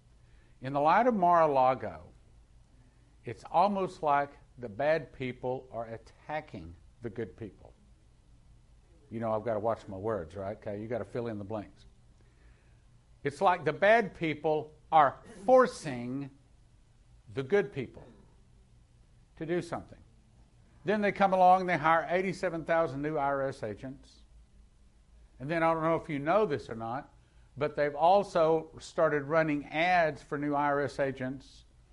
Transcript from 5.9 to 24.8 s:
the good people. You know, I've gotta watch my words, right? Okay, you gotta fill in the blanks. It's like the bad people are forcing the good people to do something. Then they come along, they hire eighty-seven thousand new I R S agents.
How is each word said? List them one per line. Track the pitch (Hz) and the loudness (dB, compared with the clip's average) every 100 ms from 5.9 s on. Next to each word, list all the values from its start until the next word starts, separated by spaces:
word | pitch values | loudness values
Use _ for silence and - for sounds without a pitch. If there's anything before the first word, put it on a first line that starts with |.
| 113 - - - 151 151 110 82 85 - _ | -14 -18 -20 -10 -10 -10 -14 -16 -20 -20 _
the | 117 | -12
good | 117 110 - | -10 -10 -10
people. | 107 - - - _ _ _ _ _ - - - _ _ _ _ - | -16 -16 -20 -20 _ _ _ _ _ -20 -20 -20 _ _ _ _ -14
You | 113 | -8
know, | 113 | -4
I've | 110 | -4
gotta | 107 107 | -2 -2
watch | 110 110 - | -2 -4 -8
my | 95 | -8
words, | 104 107 80 95 | -6 -6 -6 -10
right? | 98 107 | -10 -10
Okay, | 110 104 | -10 -10
you | 110 | -8
gotta | 120 | -8
fill | 98 127 117 | -8 -8 -8
in | 107 | -8
the | |
blanks. | 98 110 92 - - _ _ _ _ _ - _ _ _ _ - _ _ | -8 -10 -10 -16 -20 _ _ _ _ _ -20 _ _ _ _ -20 _ _
It's | 143 - | -8 0
like | 190 180 | 0 2
the | 156 | -2
bad | 147 196 226 208 - | 2 4 4 2 -4
people | 165 147 160 156 143 - _ | -6 -2 -2 -2 -4 -14 _
are | 160 139 - - - | 4 4 2 -10 -6
forcing | 202 254 247 - 156 123 120 135 139 - _ _ _ _ _ _ _ - - | 4 6 6 0 -8 -8 -8 -8 -10 -14 _ _ _ _ _ _ _ -20 -12
the | 110 | -10
good | 131 202 202 | 0 0 0
people | - 113 - - - - - _ - _ _ _ _ _ _ _ - | -4 -10 -12 -20 -20 -20 -20 _ -20 _ _ _ _ _ _ _ -12
to | 156 | -6
do | 175 | -4
something. | 165 123 - - - _ _ _ _ _ _ - | -4 -8 -12 -20 -20 _ _ _ _ _ _ -10
Then | - 214 | -4 -2
they | 202 | 0
come | 196 196 | 2 2
along, | 185 180 185 | 6 6 6
they | 185 170 | 4 0
hire | 156 165 147 | 2 2 2
eighty-seven | 180 190 175 185 165 156 | -2 -2 -4 -4 -4 -2
thousand | 165 165 135 | 0 0 -2
new | 147 156 | -4 -2
I | |
R | 139 139 135 | -2 -2 -4
S | 135 | -6
agents. | 110 101 131 139 - _ - - - - - _ | -10 -10 -12 -16 -20 _ -20 -20 -20 -20 -20 _